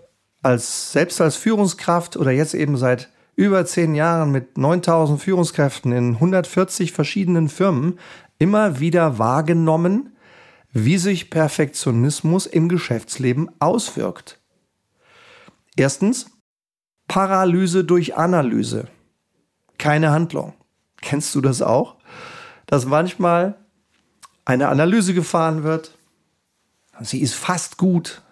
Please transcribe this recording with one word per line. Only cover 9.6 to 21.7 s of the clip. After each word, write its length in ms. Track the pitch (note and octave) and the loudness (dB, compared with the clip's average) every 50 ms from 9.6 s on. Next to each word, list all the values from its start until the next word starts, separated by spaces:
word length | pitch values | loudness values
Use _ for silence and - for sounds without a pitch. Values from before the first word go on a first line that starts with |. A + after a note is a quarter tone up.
| E3 D#3+ D#3+ E3 E3+ F3+ G3 A#3+ C#4+ - - _ _ - - - - - _ _ _ _ - | 2 2 2 2 2 2 0 0 -2 -6 -14 _ _ -20 -20 -20 -20 -20 _ _ _ _ -4
wie 240 | A#2 G#2+ C3+ F3+ | 0 2 2 2
sich 320 | F#3+ E3+ G3+ G3 E3+ - - | 2 0 0 -2 -2 -4 -4
Perfektionismus 1160 | - D#3+ D#3+ C#3+ - - D#3 C#3+ - - - C#3 A#2 A#2 A#2+ D3 D3 - - D#3+ E3+ G3 - | -2 0 0 0 0 -2 -2 -2 -4 -4 -4 0 0 2 2 0 0 -2 -2 0 0 0 -2
im 240 | - - E3+ D#3+ E3+ | 0 0 0 2 2
Geschäftsleben 800 | F3+ E3+ - - A#2+ A2+ - - - - C3 B2+ B2 C#3 E3 - - _ | 0 -2 -2 -2 -4 -4 -4 -8 -8 -4 -2 -2 0 -2 -4 -6 -4 _
auswirkt. 800 | C#3+ E3 F#3 A#3+ - - - B2+ A2 F#2+ F2 - - - - _ _ _ _ _ _ _ _ _ _ _ _ _ _ _ _ - - - - - - - _ _ _ _ _ | 0 0 0 0 -2 -4 -6 -6 -6 -6 -8 -10 -16 -20 -20 _ _ _ _ _ _ _ _ _ _ _ _ _ _ _ _ -20 -20 -20 -20 -20 -20 -20 _ _ _ _ _
Erstens, 520 | - C3 C#3 - - F#3+ G#3 B3+ - - - _ _ _ _ _ _ _ _ _ _ _ _ _ _ _ - | 0 0 0 0 0 0 0 0 -2 -6 -14 _ _ _ _ _ _ _ _ _ _ _ _ _ _ _ -4
Paralyse 760 | - F#3+ G3 F#3+ G3 F#3 F#3+ F3+ F3 F#3 F#3+ F3 F3 F#3+ F3+ | 0 0 2 2 2 2 4 4 2 2 2 2 2 0 2
durch 320 | D3+ F3+ F3 D#3+ - - | 4 2 2 2 0 -2
Analyse. 720 | - D#3+ F3 F#3 E3 C#3 A#2+ A2+ A2 G#2 A#2 A2 A2 B2+ - - _ _ _ _ _ _ _ _ _ _ _ _ _ _ _ _ | 0 0 2 2 2 2 0 0 -2 -2 -2 -6 -8 -8 -10 -16 _ _ _ _ _ _ _ _ _ _ _ _ _ _ _ _
Keine 340 | - - D3 D3 D#3 D#3+ D#3 | -2 0 2 2 4 4 2
Handlung. 420 | D3 D#3 E3+ - - - - - - _ _ _ _ _ _ _ _ - | 2 2 0 -2 -4 -8 -8 -8 -14 _ _ _ _ _ _ _ _ -16
Kennst 340 | - - C#3 D3 D3 - - | -8 -6 -6 -4 -4 -4 -2
du 60 | C#3+ | 0
das 200 | C3 C3+ B2 C3 | 0 0 0 0
auch? 360 | - - | 0 2